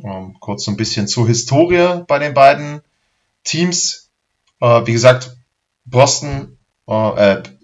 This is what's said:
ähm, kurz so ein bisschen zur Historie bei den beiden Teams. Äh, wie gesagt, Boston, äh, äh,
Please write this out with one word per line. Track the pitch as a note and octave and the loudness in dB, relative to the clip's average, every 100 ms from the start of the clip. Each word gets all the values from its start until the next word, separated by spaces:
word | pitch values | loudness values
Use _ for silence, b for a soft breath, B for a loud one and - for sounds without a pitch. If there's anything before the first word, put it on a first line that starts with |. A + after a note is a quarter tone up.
ähm, | G#2+ F#2+ F#2+ - | -14 -14 -14 -16
kurz | - G2 | -12 -10
so | - | -8
ein | G#2 | -6
bisschen | G#2+ A2 G2+ | -4 -4 -4
zur | B2 A#2 | -2 0
Historie | A#2 - D4+ F3 F3 F3+ F3 E3+ | 0 0 2 2 2 2 -2 -2
bei | C#3+ | -2
den | D3 | 0
beiden | C3+ C3+ D3 D3 D3 _ _ _ _ _ _ | 4 4 4 -4 -12 _ _ _ _ _ _
Teams. | - D#3 F3 F3 - - _ _ _ _ _ - | -8 -2 -2 -2 -6 -8 _ _ _ _ _ -2
Äh, | A#2+ A#2 A#2 | 2 2 2
wie | |
gesagt, | A2+ B2+ B2+ - - _ _ _ _ | 2 4 4 -2 -20 _ _ _ _
Boston, | B2 B2 C#3+ - D3 C#3 - _ _ _ - | -4 2 2 2 -6 -8 -10 _ _ _ -4
äh, | G#2+ G#2+ - G2+ | -2 -2 2 2
äh, | F#2+ - - | 0 -6 -20